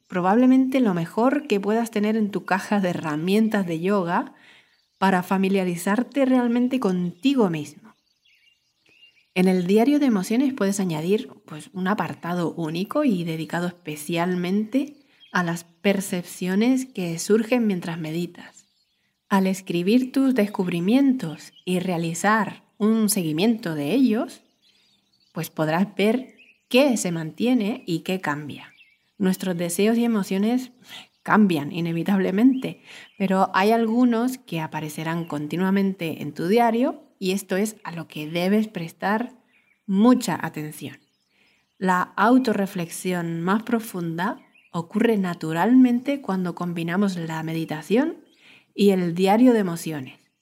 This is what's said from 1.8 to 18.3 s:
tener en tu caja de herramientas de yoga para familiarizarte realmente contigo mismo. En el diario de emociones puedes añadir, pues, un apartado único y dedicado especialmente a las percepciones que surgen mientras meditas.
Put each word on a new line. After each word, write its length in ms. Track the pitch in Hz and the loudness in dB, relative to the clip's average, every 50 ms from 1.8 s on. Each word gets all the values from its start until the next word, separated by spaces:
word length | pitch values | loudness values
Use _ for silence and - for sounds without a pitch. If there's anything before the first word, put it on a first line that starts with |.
| 233 220 | -2 -2
tener 260 | - 214 208 214 220 | -2 -2 0 0 0
en 140 | 226 214 202 | 0 0 -2
tu 140 | 202 185 - | -2 -4 -4
caja 360 | - 180 196 - - 214 202 | -2 -2 -2 -2 0 0 0
de 100 | 190 175 | 0 0
herramientas 760 | 170 170 170 156 147 151 160 185 196 220 226 214 214 202 190 | -2 -2 -4 -4 -4 -2 0 2 2 2 2 2 2 0 0
de 140 | 170 165 160 | -2 -4 -2
yoga 540 | 170 190 208 202 175 170 180 220 302 - - _ _ - - - _ _ _ _ _ _ _ - | -2 0 0 0 0 0 -2 -2 -2 -4 -10 _ _ -20 -20 -20 _ _ _ _ _ _ _ -2
para 240 | 190 196 190 180 | 0 2 2 2
familiarizarte 1000 | 180 - 196 190 190 190 196 196 185 180 175 170 - 202 202 247 240 - - 285 269 | 0 0 0 0 0 2 0 0 0 -2 -4 -4 -2 -2 0 0 -2 -2 -2 0 2
realmente 520 | 254 262 254 254 240 233 247 247 247 262 254 | 2 4 2 2 2 2 0 0 0 0 0
contigo 720 | 254 190 185 180 175 175 170 - - 269 285 254 214 180 | 0 0 0 0 -2 -4 -4 -2 0 0 2 4 2 2
mismo. 440 | 165 156 143 - - - - - _ _ _ _ _ _ _ _ _ _ _ _ _ _ _ _ _ _ _ _ _ _ _ - _ _ _ _ - | 0 -2 -8 -10 -14 -20 -20 -20 _ _ _ _ _ _ _ _ _ _ _ _ _ _ _ _ _ _ _ _ _ _ _ -20 _ _ _ _ 0
En 140 | 185 185 190 | 2 4 4
el 180 | 185 180 175 | 4 2 2
diario 320 | 180 202 220 240 285 294 294 | 2 4 4 4 4 4 4
de 80 | 285 | 4
emociones 460 | 262 214 190 185 - 220 247 294 254 | 2 2 2 0 0 0 0 0 0
puedes 280 | - - 202 196 196 202 | 0 0 -2 -2 0 -2
añadir, 500 | 190 180 160 156 160 180 202 226 254 - - - _ | -2 -2 -2 -2 0 0 0 0 -2 -6 -16 -20 _
pues, 240 | - 160 151 151 - | -18 -18 -18 -16 -14
un 160 | - 180 185 185 | -8 -4 -2 -2
apartado 640 | 214 - 175 160 139 - - 170 175 180 165 151 151 | -2 -2 -4 -6 -8 -10 -8 -6 -4 -2 -2 -4 -4
único 500 | 170 165 151 160 170 196 208 - 294 302 | -4 -6 -4 -4 -4 -4 -4 -2 0 0
y 200 | 262 196 175 165 | 2 0 0 -2
dedicado 420 | 170 160 160 156 156 - 170 175 | -4 -6 -6 -6 -6 -4 -4 -4
especialmente 1300 | 180 175 - - 151 151 151 - - 170 165 170 180 180 180 175 175 196 208 214 214 - 269 302 294 - _ _ _ _ _ _ _ | -4 -6 -8 -12 -12 -12 -10 -8 -4 -2 -2 0 0 -2 -2 -2 -2 -2 -2 -2 -2 -2 -4 -4 -4 -8 _ _ _ _ _ _ _
a 120 | - 190 | -2 -2
las 220 | 175 170 170 170 - | -2 -2 -4 -6 -8
percepciones 1200 | _ _ _ - 202 196 190 190 - 190 175 175 - - - 185 180 190 208 226 254 262 254 262 | _ _ _ 0 0 0 0 -2 -4 -6 -6 -6 -8 -10 -8 -4 -2 0 2 2 2 2 0 -2
que 320 | - - 190 180 170 165 165 | -4 -8 -6 -6 -6 -6 -4
surgen 480 | - - 208 226 220 - 254 247 226 | 0 2 2 2 2 2 0 0 2
mientras 320 | 208 190 175 - 175 165 175 | 0 0 -2 -4 -6 -6 -6
meditas. 640 | 156 156 160 170 175 170 | -6 -6 -6 -6 -6 -6